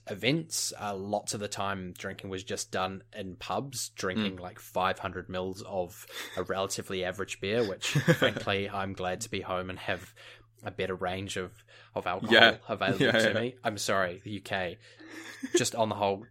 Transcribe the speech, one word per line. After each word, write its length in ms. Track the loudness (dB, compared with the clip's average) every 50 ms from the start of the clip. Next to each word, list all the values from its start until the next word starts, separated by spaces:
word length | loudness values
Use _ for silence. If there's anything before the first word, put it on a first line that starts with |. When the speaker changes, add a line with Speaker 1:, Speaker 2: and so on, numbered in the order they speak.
| -8 -10
Speaker 1:
events. 640 | -8 0 2 4 4 4 0 -2 -4 -4 -4 -4 -4 -6
Uh, 140 | -6 -6 -4
lots 380 | -4 -4 -2 -2 -2 -2 -2 -4
of 40 | -4
the 80 | -4 -6
time, 460 | -4 -4 -2 -2 -2 -4 -6 -8 -10 -8
drinking 320 | -10 -10 -10 -8 -8 -8
was 120 | -8 -8 -6
just 280 | -6 -6 -6 -6 -4
done 320 | -2 -2 -2 -2 -4 -8 -12 _ -12
in 200 | -10 -10 -10 -10
pubs, 540 | -10 -6 -4 -2 -2 -2 -4 -6 -8 -8 -8
drinking, 480 | -6 -4 -4 -2 0 0 0 -2 -2 -6
Speaker 2:
Mm. 40 |
Speaker 1:
like, 180 | -10 -12 -12 -14
five 380 | -18 -4 0 2 2 2 0 0
hundred 300 | -4 -6 -6 -6 -8 -6
mils 320 | -4 -4 -2 -4 -4 -6
of 440 | -10 -6 -4 -2 -4 -4 -6 -14 -16 -14 -12 -12 -12 -8 -6
a 80 | -6 -4
relatively 640 | -2 0 0 0 0 -2 -6 -6 -4 -2 -2 -2
average 340 | -2 -2 -2 -4 -6 -6 -4
beer, 240 | -2 0 2 2 2
which, 280 | 0 0 -2 -4 0
Speaker 2:
<laughs> 260 | 0 2 4 4 4 6
Speaker 1:
frankly, 500 | 4 2 2 0 0 0 0 0 0 -2
I'm 240 | -2 -4 -4 -4 -4
glad 280 | -4 -2 -2 -2 -4
to 80 | -4 -6
be 120 | -6 -6
home 280 | -4 -2 -2 -2 -2 -4
and 80 | -8 -8
have 340 | -4 -4 -4 -4 -6 -12 -20 -20 -20 -20 -20 -20 -20 _ _ _ -12
a 80 | -10
better 240 | -6 -4 -4 -4 -2
range 420 | -2 -2 -2 -2 -4 -4 -6 -4 -6
of, 140 | -6 -6 -10 -16 -20 _ -20 -20 -20 -8 -6
of 140 | -4 -2 -2
alcohol 260 | -2 -2 4 8 10
Speaker 2:
Yeah. 240 | 12 12 12 10 6 -2 -6
Speaker 1:
available 380 | -4 0 2 2 4 4 4
Speaker 2:
Yeah, 60 | 6
Speaker 1:
to 160 | 6 6 6 6 4
Speaker 2:
yeah. 60 | 2
Speaker 1:
me. 160 | 0 -2 -4 -4 -4
I'm 140 | -4 -2 -2
sorry, 440 | 0 0 2 2 2 0 -2 -6 -8
the 80 | -8
U 100 | -8 -8
K, 380 | -6 -4 -2 -2 -2 -4 -6 -10 -16 -20 -20 -20 -20 -16 -16 -16 -14 -14 -14 -12 -12 0 2
just 200 | 2 2 2 2
on 120 | 2 2 2
the 60 | 2
whole, 300 | 2 2 2 2 0 -4 -10